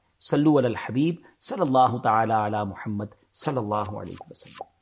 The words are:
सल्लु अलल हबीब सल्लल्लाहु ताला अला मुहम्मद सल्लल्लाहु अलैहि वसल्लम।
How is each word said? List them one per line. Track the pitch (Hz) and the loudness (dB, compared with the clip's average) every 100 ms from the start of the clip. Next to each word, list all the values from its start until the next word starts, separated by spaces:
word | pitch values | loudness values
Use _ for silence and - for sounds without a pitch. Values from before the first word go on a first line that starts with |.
| _ _ | _ _
सल्लु | - 147 151 | -2 4 6
अलल | 151 123 107 | 6 4 -2
हबीब | - 117 160 165 - _ | -4 0 0 -2 -12 _
सल्लल्लाहु | - 220 156 131 127 120 | -8 -2 2 4 4 4
ताला | 120 110 113 110 | 2 2 2 0
अला | 107 107 | 0 -2
मुहम्मद | 101 90 - 104 104 - _ | -4 -8 -8 -6 -8 -14 _
सल्लल्लाहु | - - 131 104 107 101 101 | -8 -4 -4 -2 -4 -4 -8
अलैहि | 92 90 - | -12 -14 -14
वसल्लम। | - - - - _ | -16 -16 -18 -20 _